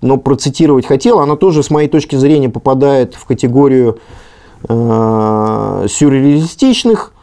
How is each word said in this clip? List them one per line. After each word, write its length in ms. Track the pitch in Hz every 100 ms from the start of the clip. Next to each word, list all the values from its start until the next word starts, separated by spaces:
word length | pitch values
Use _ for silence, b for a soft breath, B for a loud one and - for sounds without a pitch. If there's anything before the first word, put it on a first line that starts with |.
но 160 | 127 135
процитировать 680 | 131 131 143 - 160 135 -
хотел. 340 | 135 233 226
Она 160 | 143 151
тоже, 260 | 190 156
с 80 | 139
моей 180 | 151 151
точки 280 | 156 - 135
зрения, 320 | 139 151 131
попадает 680 | 113 135 131 139 139 123
в 100 | - -
категорию, 720 | 123 123 123 139 131 117 110 B B B B B B -
э, 1160 | 113 117 113 113 110 107 107 107 110 104 98 98
сюрреалистичных, 1200 | - 143 135 139 147 165 - 262 233 233 214 - b